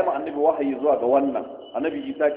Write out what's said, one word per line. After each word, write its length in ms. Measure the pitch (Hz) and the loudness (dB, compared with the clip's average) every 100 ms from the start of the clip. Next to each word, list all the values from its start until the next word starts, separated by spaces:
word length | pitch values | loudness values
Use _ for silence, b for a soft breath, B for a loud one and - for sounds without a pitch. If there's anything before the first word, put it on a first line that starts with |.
yi 40 | 185 | 4
ma 80 | |
Annabi 240 | 139 156 143 | 0 -4 2
wahayi 380 | 151 147 139 127 | 2 2 -2 0
zuwa 200 | 139 110 | 2 2
ga 80 | 120 | 4
wannan, 400 | 139 139 117 - - - | 4 2 -2 -8 -14 -10
Annabi 280 | 113 160 147 135 | -4 -4 -4 -8
Isa 160 | - 151 | 0 0